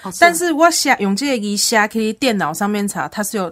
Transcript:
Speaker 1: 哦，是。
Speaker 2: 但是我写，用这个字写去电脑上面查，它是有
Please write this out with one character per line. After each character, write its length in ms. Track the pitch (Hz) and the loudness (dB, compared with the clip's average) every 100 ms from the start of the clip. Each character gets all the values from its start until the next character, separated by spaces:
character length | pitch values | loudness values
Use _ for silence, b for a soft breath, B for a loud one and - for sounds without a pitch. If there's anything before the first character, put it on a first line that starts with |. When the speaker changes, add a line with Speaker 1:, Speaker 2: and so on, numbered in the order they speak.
Speaker 1:
哦， 80 | 190 | -10
是。 80 | - | 4
Speaker 2:
但 120 | 339 | 4
是 200 | 339 349 | 4 -2
我 160 | 294 339 | 4 4
写， 260 | 330 285 - | 4 0 2
用 160 | 196 202 | 0 0
这 220 | 285 247 | -2 -2
个 60 | |
字 140 | 208 202 | -2 -2
写 300 | - 220 214 | 0 2 2
去 260 | 226 220 | 0 -2
电 240 | 214 262 208 | 0 0 0
脑 160 | 151 | -2
上 160 | 160 202 | -2 -2
面 180 | 208 202 | -2 -4
查， 200 | 180 151 | -4 -6
它 160 | - | -6
是 120 | 202 214 | -6 -4
有 120 | 175 | -6